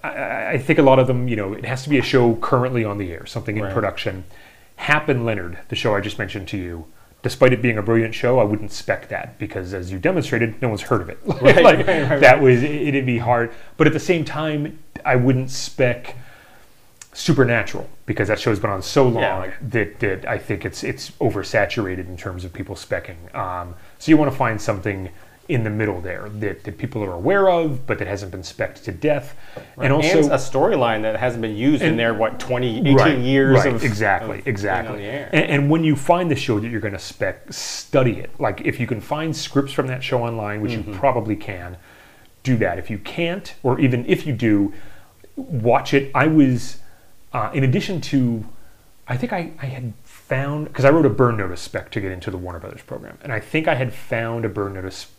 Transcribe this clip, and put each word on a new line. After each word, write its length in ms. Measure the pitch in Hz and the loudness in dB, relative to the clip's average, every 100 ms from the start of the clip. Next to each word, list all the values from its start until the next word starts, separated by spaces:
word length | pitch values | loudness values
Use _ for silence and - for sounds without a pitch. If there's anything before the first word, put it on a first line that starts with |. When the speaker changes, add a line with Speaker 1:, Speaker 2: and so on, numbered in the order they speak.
Speaker 1:
I, 60 | 156 | -8
I, 400 | - 123 113 107 | -8 -6 -6 -4
I 60 | 143 | -4
think 220 | 131 156 | 2 4
a 40 | |
lot 160 | 139 131 | 8 6
of 80 | 127 | 6
them, 200 | 123 123 | 2 0
you 60 | 110 | -2
know, 160 | 98 | -2
it 100 | 104 123 | -6 -6
has 160 | 127 | -6
to 60 | 147 | 0
be 80 | 143 | 0
a 60 | |
show 320 | 120 131 120 110 | 4 4 4 2
currently 480 | - 131 127 123 | 2 2 2 0
on 140 | 107 104 | -2 -4
the 140 | 92 | -6
air, 140 | 85 - | -8 -10
something 300 | 117 101 104 | -10 -6 -4
in 60 | |
Speaker 2:
Right. 100 | 101 | -2
Speaker 1:
production. 520 | 95 104 - - 95 - - - - - - | -2 -2 -2 -6 -6 -14 -18 -20 -20 -20 -12
Hap 340 | - 151 147 | 0 2 2
and 160 | 127 117 | 0 0
Leonard, 320 | 107 87 87 - | -4 -6 -10 -8
the 60 | - | -4
show 200 | 117 101 | 0 0
I 60 | |
just 180 | 98 - | -2 -6
mentioned 280 | 98 104 92 | -6 -8 -8
to 80 | 101 | -8
you, 280 | 90 85 78 - - - | -8 -10 -14 -20 -20 -8
despite 280 | 120 - 127 | -8 4 4
it 120 | 123 | 6
being 160 | 123 110 | 2 0
a 20 | |
brilliant 320 | 104 113 113 | 2 2 2
show, 240 | 107 123 127 | 0 2 4
I 60 | |
wouldn't 280 | 107 107 104 | 4 0 -4
spec 360 | - - 98 - | -8 -4 -4 -4
that 300 | 95 120 - | -10 -10 -10
because, 340 | 104 101 90 | -10 -8 -8
as 180 | 95 90 | -8 -8
you 60 | 95 | -2
demonstrated, 640 | 156 185 - 120 117 104 | 0 0 0 -2 -2 -2
no 80 | 127 | -4
one's 140 | 104 | -4
heard 180 | - 113 | -2 -2
of 80 | - | -2
it. 80 | - | -10
<laughs> 40 | - | -6
Speaker 2:
Right, 380 | - 269 - | 4 8 10
Speaker 1:
Like, 140 | 165 151 - | 10 8 4
Speaker 2:
right, 220 | 170 135 | 2 2
right, 80 | 143 | 6
Speaker 1:
that 140 | 139 131 | 8 10
Speaker 2:
right. 60 | |
Speaker 1:
was, 180 | 135 123 | 8 6
it, 80 | 147 147 147 | 4 -2 0
it'd 180 | 139 127 | 0 0
be 100 | 120 | -2
hard. 340 | 117 120 117 - - - | 2 0 0 -6 -16 2
But 120 | 151 | 4
at 60 | |
the 60 | 160 | 4
same 240 | - 175 | 0 0
time, 540 | 147 151 156 151 151 - - - | 0 -4 -4 -2 -4 -8 -16 -8
I 120 | - 127 | 0 2
wouldn't 340 | 123 127 131 | 4 2 0
spec 640 | - - - 127 117 - - - - - - - - - - - | -6 -8 0 0 0 -8 -14 -16 -20 -20 -20 -20 -20 -20 -20 -20
Supernatural 760 | - - 143 120 117 101 - - - - | -8 0 4 4 2 -2 -6 -8 -12 -8
because 220 | 110 104 | -4 -2
that 120 | 107 | 0
show's 200 | - 104 | 0 0
been 100 | 110 | -2
on 140 | 98 | -4
so 240 | 92 147 131 | -2 4 4
long 160 | 113 | 4
Speaker 2:
Yeah, 160 | 107 95 | 0 -2
right. 320 | 92 - 127 | -6 -8 -4
Speaker 1:
that, 280 | 117 101 - | -2 -2 -2
that 260 | 107 95 - | -4 -2 -4
I 100 | 110 | -6
think 260 | - 101 98 | -4 -6 -6
it's, 180 | - | -8
it's 260 | - 127 - - | -8 -8 -10 -2
oversaturated 880 | 113 101 92 113 101 - 98 92 92 | -2 -2 -2 0 0 -2 -4 -6 -8
in 80 | 87 | -10
terms 300 | 101 90 90 | -10 -10 -12
of 80 | |
people 220 | - 95 95 | -10 -10 -12
specking. 580 | - 92 - 87 82 | -6 -6 -6 -16 -14
Um, 400 | - 95 90 85 87 - - | -8 -6 -6 -10 -14 -20 -10
so 140 | - | 4
you 60 | 156 | 6
wanna 120 | 143 | 6
find 300 | 127 127 107 | 2 0 0
something 480 | - 101 104 98 95 - - - - | -2 -2 -2 -4 -8 -14 -20 -20 -4
in 140 | 139 | -2
the 60 | 107 | 0
middle 320 | 104 104 90 | 0 -2 -2
there 260 | 92 92 101 | -6 -10 -10
that, 340 | 104 104 95 - | -6 -6 -6 -12
that 120 | 98 | -10
people 240 | 117 110 | -8 -6
are 100 | 98 | -6
aware 360 | 87 110 202 190 | -2 0 4 4
of, 360 | 175 160 131 - | 4 2 -2 -2
but 100 | 104 | -4
that 80 | 104 | -4
hasn't 240 | 101 98 | -6 -8
been 120 | 92 | -10
spec'd 400 | 87 - 101 - | -14 -6 -6 -6
to 80 | - | -10
death. 440 | 87 151 143 - - - - | -4 0 0 -2 -12 -12 -16
Speaker 2:
Right. 300 | - - 127 | -18 -4 0
Speaker 1:
And 80 | |
also 240 | 139 156 165 | 2 4 4
Speaker 2:
And 40 | 143 | 4
a 40 | 131 | 2
storyline 640 | - 135 175 190 120 110 | 0 2 2 2 2 0
that 140 | 110 110 | -2 0
hasn't 240 | 127 117 | -2 -2
been 140 | 110 104 | -4 0
used 260 | 131 151 | 2 2
in 100 | 156 | 2
Speaker 1:
And 80 | 117 | 2
Speaker 2:
their, 140 | 117 | 0
what, 260 | 107 110 - | 2 -2 -2
twenty, 400 | - 123 123 110 | -4 -2 0 0
eighteen 160 | 170 135 | 6 6
Speaker 1:
Right, 220 | 113 135 | 6 4
Speaker 2:
years 400 | 123 135 135 135 | 2 4 6 6
Speaker 1:
right, 160 | 139 | 4
Speaker 2:
of, 100 | 117 | 0
Speaker 1:
exactly, 560 | 120 101 107 95 - - | 0 0 2 0 -2 -8
Speaker 2:
of 40 | - | -4
being 80 | |
Speaker 1:
exactly. 400 | 101 101 92 110 | -4 -2 -2 -4
Speaker 2:
on 40 | 104 | -8
the 60 | 101 | -8
air. 240 | 135 127 | -10 -2
Speaker 1:
And, 140 | 156 156 | 0 2
and 240 | 143 143 | 2 2
when 140 | 160 | 2
you 120 | 160 135 | 4 0
find 340 | - 170 175 | 2 2 2
the 60 | 139 | -2
show 240 | - 107 | 0 -2
that 80 | 113 | -2
you're 120 | 113 | -4
gonna 180 | 104 98 | -6 -8
spec, 540 | - - 98 - - | -12 -6 -6 -6 -14
study 640 | - - - - 143 127 101 | -12 -10 -10 0 2 2 0
it. 100 | - - | -6 -4
Like, 220 | 120 95 | -4 -2
if 180 | 165 - | -4 -4
you 80 | 117 | -4
can 120 | 117 | -4
find 360 | - 151 160 151 | -4 -6 -4 -6
scripts 360 | - 139 135 | -2 0 0
from 160 | - 131 | -2 -4
that 160 | 131 | -4
show 200 | - 127 | -2 -2
online, 380 | 117 113 104 107 | -2 -4 -6 -4
which 120 | 107 | -4
Speaker 2:
Mm-hmm. 180 | 113 101 | -4 -6
Speaker 1:
you 60 | 98 | 0
probably 380 | 135 120 107 101 | 2 2 -2 -4
can, 400 | - 92 87 90 - - - - - - | -6 -10 -12 -14 -20 -20 -20 -20 -20 -10
do 140 | 131 120 | 0 2
that. 200 | 98 87 | 2 -2
If 120 | - | -6
you 80 | 107 | -8
can't, 560 | - - 170 185 - - | -8 -6 -4 -4 -10 -4
or 160 | 131 131 | -2 2
even 260 | 135 120 120 | 2 2 0
if 200 | 180 156 | 0 0
you 60 | |
do, 400 | 120 113 104 98 - - - - - - - | -2 2 4 2 -2 -10 -14 -20 -20 -18 -14
watch 580 | 262 147 113 131 135 | -6 -2 2 2 4
it. 180 | 139 139 | 0 2
I 140 | 139 147 | 2 4
was, 500 | 156 135 123 - - - - - - - | 6 6 4 -2 -6 -10 -16 -20 -20 -10
uh, 180 | - 107 | -6 -4
in 100 | 151 | 0
addition 380 | 135 135 - 185 | 2 2 -2 -6
to, 440 | - 139 123 117 101 - - - - - - | -2 0 0 -2 -6 -12 -16 -20 -20 -20 -6
I 80 | 131 | -4
think 140 | 233 | -4
I, 200 | 190 170 - | -4 -6 -8
I 40 | 135 | -10
had 260 | 127 123 104 | -8 -10 -10
found, 680 | - - - 131 139 151 151 | -18 -20 -4 -2 -2 -4 -6
'cause 100 | - | 2
I 60 | 135 | 4
wrote 160 | 160 143 | 6 4
a 40 | |
Burn 280 | - 123 113 | 4 2 2
Notice 240 | 95 87 | -4 -6
spec 280 | - - - | -8 -10 -8
to 100 | - | -8
get 100 | 98 | -6
into 180 | 90 87 | -8 -8
the 60 | 92 | -8
Warner 220 | 90 85 | -10 -10
Brothers 220 | 95 - | -12 -16
program, 360 | - - - - | -14 -14 -14 -16
and 80 | - | -8
I 80 | 113 | -8
think 280 | - 156 160 | -4 -2 0
I 80 | 139 | 0
had 180 | 127 | -2
found 500 | - - 117 113 117 | -4 -4 -4 -2 -4
a 60 | 110 | -4
Burn 240 | 95 98 | -4 -6
Notice 340 | 98 92 - - | -6 -10 -12 -18